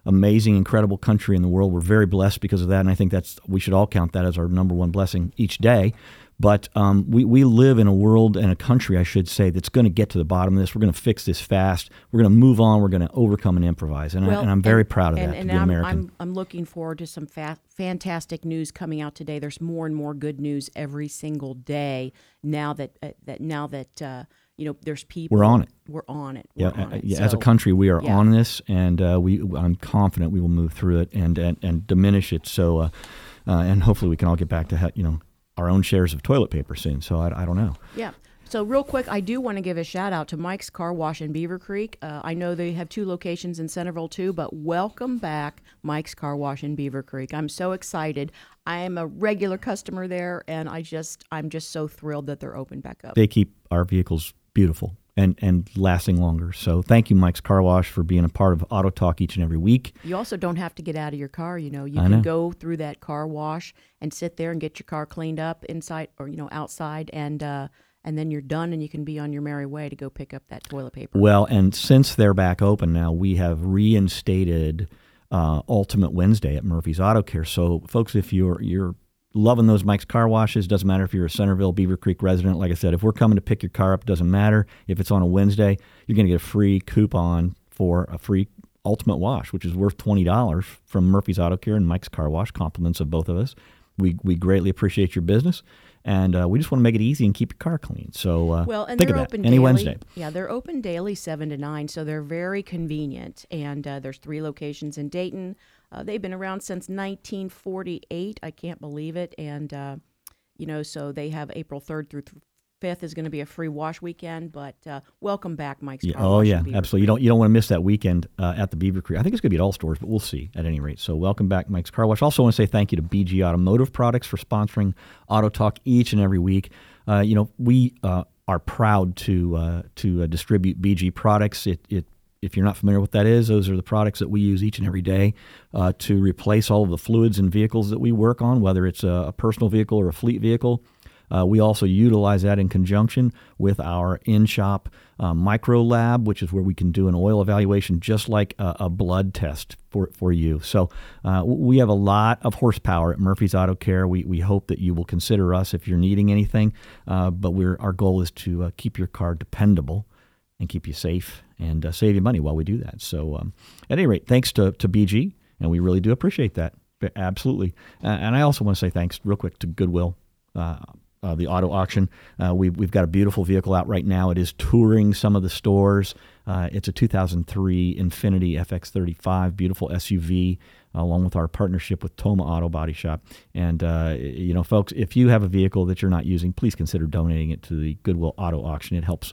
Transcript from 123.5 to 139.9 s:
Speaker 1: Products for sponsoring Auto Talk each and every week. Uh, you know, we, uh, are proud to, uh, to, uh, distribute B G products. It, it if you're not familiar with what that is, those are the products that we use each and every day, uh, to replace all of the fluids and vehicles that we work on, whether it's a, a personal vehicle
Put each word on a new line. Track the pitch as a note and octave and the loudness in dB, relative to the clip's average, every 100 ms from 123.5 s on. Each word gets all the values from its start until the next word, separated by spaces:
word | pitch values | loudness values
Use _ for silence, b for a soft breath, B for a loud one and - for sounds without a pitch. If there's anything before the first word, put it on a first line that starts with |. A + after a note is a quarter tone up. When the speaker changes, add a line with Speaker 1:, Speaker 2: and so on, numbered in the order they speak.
| E2+ F2+ A2+ C3 | 2 2 2 0
Speaker 1:
Products | - A#2+ A#2+ - | 0 0 -2 -4
for | G#2 | -10
sponsoring | - G#2+ G#2+ - G2+ - B B B | -4 -2 -2 -2 -2 -4 B B B
Auto | G#2+ G#2+ | 0 0
Talk | - G#2+ - | 0 -2 -2
each | - B2 A#2+ | 0 2 2
and | G#2 | 2
every | G2 F#2+ | 2 2
week. | F2+ F#2+ - B B B - | 2 0 -2 B B B 0
Uh, | G#2 | 2
you | G#2+ G#2+ | 4 2
know, | G#2+ - | 0 -2
we, | A#2+ B2+ B2 - | 2 4 4 0
uh, | F#2+ F2+ - _ - | -2 -2 -4 _ -4
are | F2+ | -4
proud | - - A2 G#2 F#2 F2 | -4 0 2 4 2 -2
to, | - F#2 F2 | -2 0 0
uh, | E2 E2 E2+ - | 0 -2 -4 -8
to, | - G2+ F2 | -4 -2 0
uh, | E2+ | 0
distribute | F2 - G#2+ F#2 F2 | -4 0 2 2 0
B | G2 F#2+ | 0 2
G | F#2 | 0
products. | - G#2+ G#2 G#2 - G#2 | 0 2 2 0 -2 -4
It, | F2 - | -4 -4
it | G2 - _ _ - | -6 -6 _ _ -12
if | F#2 - | -6 0
you're | G2 | 0
not | G2 | 2
familiar | G2 G2+ | 2 2
with | G2 | 2
what | G#2+ | 2
that | G#2+ | 4
is, | A#2 A2+ | 4 4
those | G#2+ F#2+ | 2 2
are | F#2+ | -2
the | |
products | - A2 G#2+ - | -2 0 0 -2
that | G2 | -2
we | G#2 | 0
use | G2+ F#2+ | 2 2
each | G#2+ - | -2 -2
and | G2 | -4
every | F#2 | -2
day, | F2+ F#2+ G2+ - B B B | 0 2 2 0 B B B
uh, | G#2 F2+ - | 0 0 0
to | - G2+ | 0 2
replace | G2 F2 - G#2+ - | 2 0 2 2 4
all | G#2 | 2
of | G2+ | 2
the | E2+ | -2
fluids | - A2+ A2+ G2 | 0 2 4 4
and | F#2+ | 2
vehicles | G2+ A2 A2+ G2+ | 2 2 0 -2
that | A2+ | 0
we | B2 | 0
work | A2+ A2+ A#2+ | 2 2 2
on, | A#2 B2+ | 2 2
whether | F#2+ F#2 F2+ | 2 2 0
it's | - | 0
a, | F#2+ F2 F2+ | -2 0 -2
a | |
personal | - A2+ G#2+ A2+ | -2 -2 0 2
vehicle | G#2+ G#2+ | 2 2